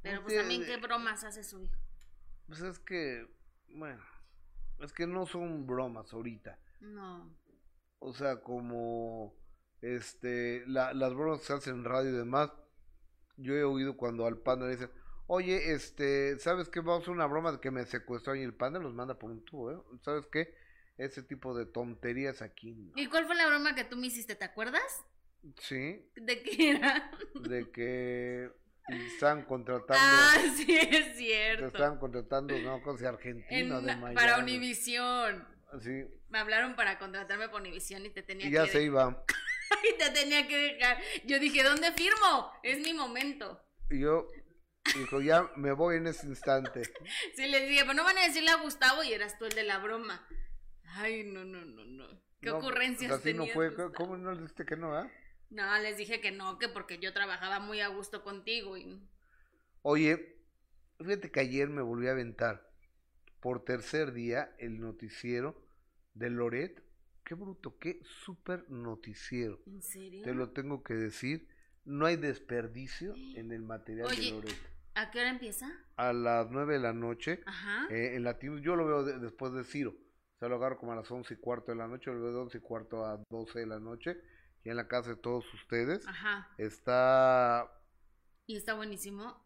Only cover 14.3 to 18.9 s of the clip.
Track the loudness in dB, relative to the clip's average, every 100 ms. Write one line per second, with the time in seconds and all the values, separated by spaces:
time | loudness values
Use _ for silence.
14.3 | 0 0 2 0 -4 -8 -12 -12 -10 0
15.3 | 0 2 0 2 0 -2 -2 2 4 2
16.3 | 0 0 0 0 -4 2 0 0 0 2
17.3 | 2 0 -2 -4 -4 -4 -6 -4 -6 -4
18.3 | -4 -4 -2 -2 -2 -6